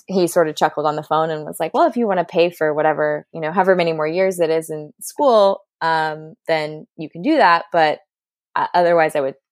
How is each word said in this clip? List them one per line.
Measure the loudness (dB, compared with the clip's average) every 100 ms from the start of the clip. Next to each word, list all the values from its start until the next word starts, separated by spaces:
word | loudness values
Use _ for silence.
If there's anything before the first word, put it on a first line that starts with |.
| -6
he | -2 0
sort | 2 2
of | 0
chuckled | -2 0 -4
on | -4
the |
phone | -2 -2 -2
and | -4 -8
was | -8
like, | -4
"Well, | 0 0
if | 0
you | -2
wanna | -2 -2
pay | 0 0
for | 0 -2
whatever, | 0 0 0 -2 -4 -8
you | -10
know, | -2
however | 2 4 2
many | 0
more | -2 -2
years | 0 -2 0
it | 0
is | 0 -4
in | -10 -12 _
school, | -14 -2 2 4 4 0 _ _
um, | -2 0 -2 -6 -12 -12 -2
then | -2 -2 -8 -14 -14
you | -12
can | -6
do | -2 2
that. | 4 2 2
But, | 0 2 0 _ _ _ _ _ -4
uh, | -2
otherwise | 0 2 4 2 0
I |
would | -4 -6 _